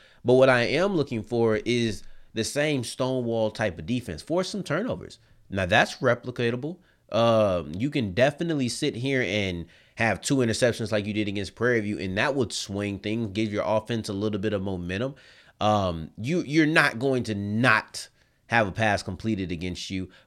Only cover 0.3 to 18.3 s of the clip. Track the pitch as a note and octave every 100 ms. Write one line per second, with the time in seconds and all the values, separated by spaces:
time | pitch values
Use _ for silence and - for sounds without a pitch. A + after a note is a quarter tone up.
0.3 | B2+ C3 B2 A2+ C3+ G3 F3 C3 A#2 G2+
1.3 | A#2+ A2+ G#2+ G#2+ A#2+ A#2 F2+ - - -
2.3 | A2 A2 C#3+ D3+ C#3 A2+ - C3 C3 A#2
3.3 | A2+ A2 G#2+ A2 E2 D#2+ B2 A#2 D#2 -
4.3 | E3+ F#3 G3+ - D#3 A#3+ F2+ - - _
5.3 | _ _ G2 F2+ A2+ - - C3 A#2+ B2+
6.3 | B2 A#2+ B2 C#3+ F3+ _ _ _ A2 A#2
7.3 | A2+ G#2 F2+ D2 E2+ C3+ C#3+ G#2 F2+ C3+
8.3 | D3 E3+ D3+ B2 - D3 G#2 C3+ C3 G2+
9.3 | G#2 G2 F2 E2 - _ - A2+ F#2+ -
10.3 | C3+ A#2+ A2+ A#2+ G#2+ A2 G#2+ G#2 G#2 G#2
11.3 | G2+ F#2+ - A#2+ A#2 G#2 F2 F#2+ F#2+ C#3
12.3 | C#3 A#2 - - G2+ G#2 G2 G#2 A2+ A2
13.3 | F#2+ A2+ G2+ F2+ A2 - A#2 G#2 G2 G#2+
14.3 | G2+ G#2 G2+ G2 F#2 F2 F#2+ C3 C#3+ -
15.3 | - - _ G#2 G#2+ F#2+ E2+ D#2 - A#2
16.3 | F3 B2+ D3+ D3+ E3 C#3+ A#2 C3+ B2+ A2
17.3 | G2+ G2+ G#2+ B2+ G#2+ - - - _ _